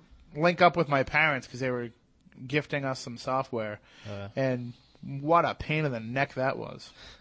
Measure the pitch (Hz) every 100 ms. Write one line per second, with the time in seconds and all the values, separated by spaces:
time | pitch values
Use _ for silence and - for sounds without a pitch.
0 | _ - - 147 170 170 175 175 151 139
1 | 127 151 156 135 - 123 131 123 117 -
2 | _ _ _ - 127 147 139 147 135 131
3 | - 117 - 131 131 117 107 104 - -
4 | 107 101 101 120 135 127 120 - _ _
5 | 135 139 143 170 143 101 - 156 151 120
6 | 110 127 139 - 131 - 110 - - -
7 | - -